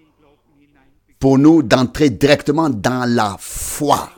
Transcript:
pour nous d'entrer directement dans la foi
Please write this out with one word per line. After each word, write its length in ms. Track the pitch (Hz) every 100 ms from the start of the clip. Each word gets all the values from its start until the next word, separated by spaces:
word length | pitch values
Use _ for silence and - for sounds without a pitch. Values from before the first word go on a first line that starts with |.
| 156 147 147 143 _ 143 147 139 135 _ _ -
pour 200 | 135 135
nous 260 | 147 165
d'entrer 460 | 120 131 - - 147
directement 600 | 98 - 143 - 147 156
dans 340 | 110 120 127
la 320 | 123 120 107 95
foi 680 | - - - - 147 127 -